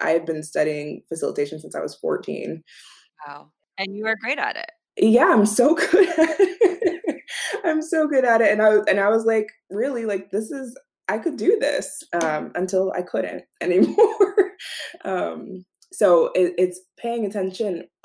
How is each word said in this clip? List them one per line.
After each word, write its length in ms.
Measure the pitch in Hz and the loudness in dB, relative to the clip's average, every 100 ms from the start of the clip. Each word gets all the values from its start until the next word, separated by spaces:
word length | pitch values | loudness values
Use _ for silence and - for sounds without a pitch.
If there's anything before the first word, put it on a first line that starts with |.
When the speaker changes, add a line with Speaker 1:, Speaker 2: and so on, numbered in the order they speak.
Speaker 1:
I 100 | 156 | 0
had 140 | 160 165 | 0 -2
been 180 | 156 | -6
studying 580 | 156 - 156 151 151 - - | -6 -2 -2 -2 -8 -12 -10
facilitation 500 | 165 - - 143 156 | -6 -4 -4 -6 -8
since 140 | 151 151 | -10 -8
I 40 | |
was 140 | 165 - | -8 -6
fourteen. 680 | 160 156 - 156 156 160 - - - - _ _ 147 | -4 -4 -6 -8 -8 -10 -14 -20 -20 -20 _ _ -18
Speaker 2:
Wow. 240 | 143 151 _ _ - | -18 -20 _ _ -10
And 180 | 196 202 | -10 -6
you 100 | 220 | -6
are 80 | 214 | -4
great 160 | 220 285 | -6 -4
at 180 | 120 - | -4 -4
it. 140 | - - _ - | -12 -18 _ 0
Speaker 1:
Yeah, 260 | 220 226 359 | 4 6 6
I'm 200 | 247 208 | 4 4
so 280 | - 254 339 | 4 4 2
<laughs> 160 | - | 4
good 180 | 370 359 - | 4 4 4
at 180 | 320 - | 2 4
it. 840 | 370 - 427 - 349 - 359 - - - - - 349 | 2 4 2 2 -2 -2 -6 -8 -10 -10 -6 -4 -2
I'm 160 | 311 | -2
so 260 | 311 320 302 | 0 0 2
good 180 | 277 254 | 2 4
at 160 | 226 | 4
it, 100 | 226 | 4
and 100 | 214 | 4
I, 160 | 214 214 208 | 4 4 2
and 100 | 202 | 2
I 100 | 202 | 2
was 160 | 226 226 | 2 2
like, 220 | 220 214 - _ | 0 -2 -10 _
"Really, 360 | 208 269 247 226 | -4 -4 -4 -4
like, 260 | 202 - | -6 -4
this 200 | 202 220 | -6 -6
is, 260 | 277 254 - - _ - | -8 -10 -14 -20 _ -6
I 80 | 220 | -4
could 180 | 302 254 | -4 0
do 200 | 233 415 | 2 2
this," 440 | - - 214 - - | 0 -2 -4 -12 -6
um, 380 | 170 160 151 - 175 | -2 -2 -2 -4 -4
until 380 | 185 185 190 | -2 0 0
I 80 | - | -4
couldn't 400 | 180 226 180 175 - | -4 -4 -4 -8 -14
<laughs> 80 | _ | _
anymore. 920 | 359 185 220 - - - 392 - - - - - - - 196 | 0 4 4 4 2 4 2 2 0 -4 -14 -14 -14 -10 -6
Um, 600 | 185 170 160 - 185 180 _ _ | -4 -4 -6 -12 -14 -16 _ _
so 340 | - 202 170 - 180 | 2 4 6 4 2
it, 180 | 180 - | 0 2
it's 240 | 180 - - _ | -2 -2 -18 _
paying 280 | 233 233 208 | -6 -4 -4
attention 600 | 208 190 185 208 175 - _ | -4 -6 -4 -6 -6 -10 _